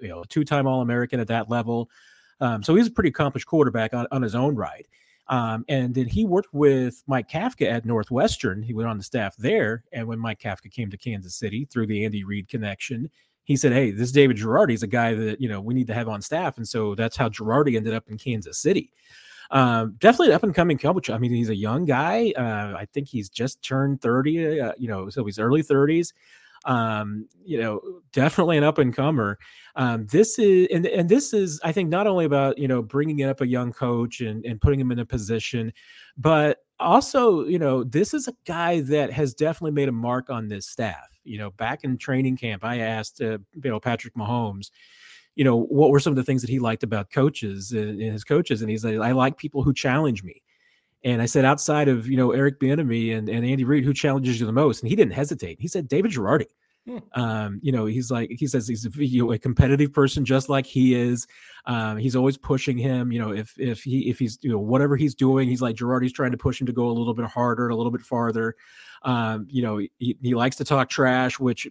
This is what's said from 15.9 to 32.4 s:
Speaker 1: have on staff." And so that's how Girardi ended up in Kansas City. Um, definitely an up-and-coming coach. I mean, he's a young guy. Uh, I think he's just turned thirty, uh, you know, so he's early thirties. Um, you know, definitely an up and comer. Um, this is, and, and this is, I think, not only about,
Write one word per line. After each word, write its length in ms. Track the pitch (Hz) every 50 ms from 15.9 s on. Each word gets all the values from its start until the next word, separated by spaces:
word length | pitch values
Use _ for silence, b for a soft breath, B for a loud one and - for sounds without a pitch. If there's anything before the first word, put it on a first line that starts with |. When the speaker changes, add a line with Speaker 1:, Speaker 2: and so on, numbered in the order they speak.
| 104
Speaker 1:
have 140 | 120 117 113
on 140 | 107 101
staff." 360 | 104 - 147 165 180 151 - -
And 100 | 113 -
so 280 | - 117 110 104 101
that's 220 | 98 113 113 - -
how 100 | 131 113
Girardi 460 | 107 - 107 110 117 139 151 139 120
ended 180 | 110 107 113 110
up 120 | 110 - -
in 100 | 107 107
Kansas 400 | - 131 117 107 101 - - -
City. 360 | - 151 196 - - _ _ B B B B B B B B B B B
Um, 440 | - 135 131 123 117 113 110 110 101 -
definitely 280 | - 214 254 254 349 247
an 60 | 147
up-and-coming 440 | - - 208 156 185 170 175 151 -
coach. 320 | - 147 180 185 - -
I 80 | 110 113
mean, 140 | 127 120
he's 180 | 123 117 120 110
a 60 | 110
young 300 | 98 104 107 117 151 180
guy. 480 | 147 131 123 147 170 196 226 233 214 - 131
Uh, 400 | 123 113 107 104 104 101 98 85
I 80 | 104 - -
think 140 | 147 143 -
he's 220 | - 117 101 98
just 320 | - - 117 117 - -
turned 400 | - - 131 135 139 139 139 135
thirty, 580 | - 117 120 127 135 151 160 165 165 151 160 151
uh, 120 | 127 110 - -
you 100 | 127 113
know, 220 | 104 95 95 101
so 160 | - 135 110
he's 140 | 104 98 107
early 220 | 107 117 139 160
thirties. 520 | 147 - 143 139 143 147 160 170 170 - - b b b b b b b b b b 143
Um, 600 | 127 117 113 113 110 107 107 104 107 104 110 - _ _ 196
you 160 | 190 156 117
know, 220 | 113 113 107 98 - 196 180 - _ _
definitely 460 | - 135 127 165 - - 175 170 165 147
an 60 | 143
up 120 | 156 151 -
and 160 | 143 123 113
comer. 460 | - 135 151 160 131 107 101 101 - B B B B B B B -
Um, 280 | 131 123 117 113 107 101
this 300 | 131 170 220 220 - -
is, 300 | 220 202 190 185 185 -
and, 140 | - 165 175
and 220 | - - 196 170 170
this 260 | 214 277 285 - -
is, 260 | 208 190 175 147 151 -
I 80 | 165
think, 180 | 156 202 185 156
not 180 | 160 185 208 214
only 180 | 190 180 165
about, 320 | 147 143 139